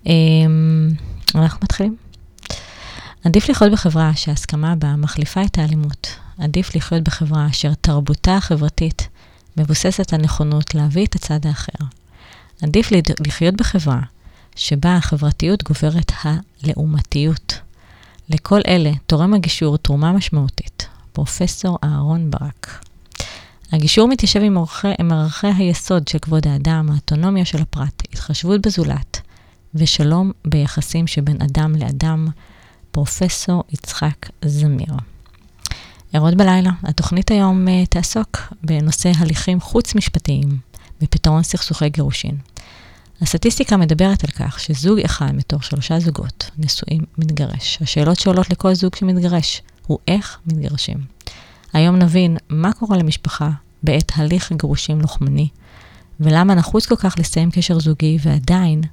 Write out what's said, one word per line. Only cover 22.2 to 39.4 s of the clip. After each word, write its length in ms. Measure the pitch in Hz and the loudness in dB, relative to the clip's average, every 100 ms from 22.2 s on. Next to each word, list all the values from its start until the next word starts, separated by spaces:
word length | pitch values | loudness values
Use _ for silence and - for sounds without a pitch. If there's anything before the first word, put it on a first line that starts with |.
| 160 | 0
ברק. 520 | 143 147 - - - - - - - - - - - - | -2 -6 -10 -16 -18 -20 -20 -20 -10 -10 -10 -20 -20 -4
הגישור 360 | 160 151 - 233 | 0 2 4 4
מתיישב 320 | 262 208 208 | 4 2 2
עם 140 | 208 185 | 2 2
ערכי, 300 | 165 - 202 - | -2 -4 -4 0
עם 120 | 170 | 0
ערכי 360 | 160 156 - 202 | 2 0 -2 0
היסוד 600 | 190 185 170 - 185 143 | 2 2 -2 0 -2 0
של 120 | 156 | -4
כבוד 280 | - 156 143 | 0 0 2
האדם, 420 | 139 139 160 156 | 0 0 0 2
האוטונומיה 540 | 147 - 151 180 196 180 | 0 0 0 2 2 0
של 160 | 156 | -2
הפרט, 420 | 156 143 139 - - | -2 -2 -6 -6 -8
התחשבות 480 | - - 147 170 202 | -8 -6 -4 0 2
בזולת, 600 | 214 185 151 139 131 - - - - _ - 156 | 2 0 -2 -4 -6 -12 -16 -20 -20 _ -10 0
ושלום 560 | 160 - 151 165 190 - 151 | 2 2 2 2 0 -2 -2
ביחסים 640 | 151 143 - - 165 165 | 0 0 -2 -4 -2 -2
שבין 340 | - 143 147 | 0 -2 0
אדם 340 | 143 139 156 156 | -2 0 0 0
לאדם. 520 | 135 135 160 160 160 156 - - - _ - | -2 -2 -2 0 -2 -6 -16 -20 -20 _ -8
פרופסור 720 | 147 143 - 180 - - 180 - | -4 -4 0 -2 -2 -2 -2 -2
יצחק 580 | 151 - - 151 147 - - 147 | -10 -10 -4 -4 -4 -12 -6 -2
זמיר. 480 | 147 151 131 - 135 120 - - - - - - - - - - | 0 2 0 -4 -6 -8 -18 -20 -20 -20 -10 -8 -8 -14 -20 -4
ערות 220 | 180 156 180 | 0 2 4
בלילה, 340 | 190 185 185 175 | 6 4 2 0
התוכנית 480 | 165 151 156 175 196 | -4 -2 -2 0 2
היום, 360 | 214 190 190 185 | 2 4 2 2
אה, 180 | 185 185 | 2 2
תעסוק 480 | 175 175 220 214 - - - | 0 0 -4 -4 -8 -12 -10
בנושא 480 | 156 156 151 - 180 165 | -2 0 0 0 2 2
הליכים 440 | 165 156 | 2 0